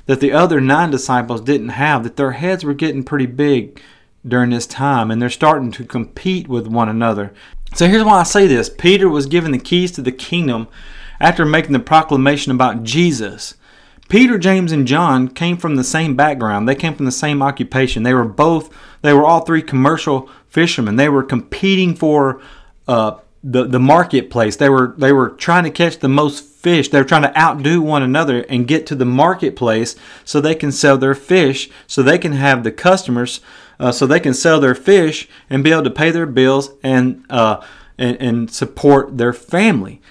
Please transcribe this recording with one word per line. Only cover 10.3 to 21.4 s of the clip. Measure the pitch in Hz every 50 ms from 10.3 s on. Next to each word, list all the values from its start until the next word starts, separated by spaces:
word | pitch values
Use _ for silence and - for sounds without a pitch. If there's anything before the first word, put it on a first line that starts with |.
| 175 175 170 135 120 113 113 - - - - - - - - - - -
after | 160 165 175 - 160
making | 151 151 160 151 - 143
the | 123
proclamation | - - 156 160 156 - 147 135 131 139 147 143 - 143
about | 127 123 127 123 104 120 113
Jesus. | 113 120 160 175 175 147 113 110 98 101 - - - - _ _ _ _ _ _ _ _ _ _ _
Peter, | 185 220 254 247 226 196
James, | 165 190 190 190 180 165
and | 160 147 131 120
John | 139 160 175 156 131 127 127 127
came | - - 170 175 175
from | 175 - 165 147
the | 131 127
same | - - 160 165 156 131
background. | 131 147 151 143 131 117 107 104 101 107 123
They | 139
came | 135 - 160 143
from | - 143
the | 127
same | 123 - 156 151 147 143 135
occupation. | 139 135 - 123 - - 131 131 123 - 113
They | 113 123 131
were | 127 117
both, | 113 98 - 151 165 165 156 160 - - - - - - - -
they | 147 143
were | 143 147
all | 156 170 170
three | 165 170 165 160
commercial | 160 - 143 131 131 147 165 - - 156 139 131 131 - - - _ _
fishermen. | - 160 165 165 - - 117 104 104
They | 123 143 151
were | 143 135 131
competing | - 135 117